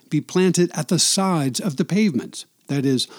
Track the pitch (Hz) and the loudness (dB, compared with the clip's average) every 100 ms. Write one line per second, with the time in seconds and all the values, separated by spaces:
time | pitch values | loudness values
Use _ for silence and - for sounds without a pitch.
0 | - 151 - 180 185 170 175 - 143 160 | -4 -4 0 2 2 4 0 0 -2 0
1 | - - 190 170 135 120 214 135 180 190 | 0 0 0 0 0 -2 -4 -2 0 2
2 | 214 123 - - - _ - 139 135 127 | 2 0 -4 -12 -20 _ -6 -2 0 0
3 | - | -2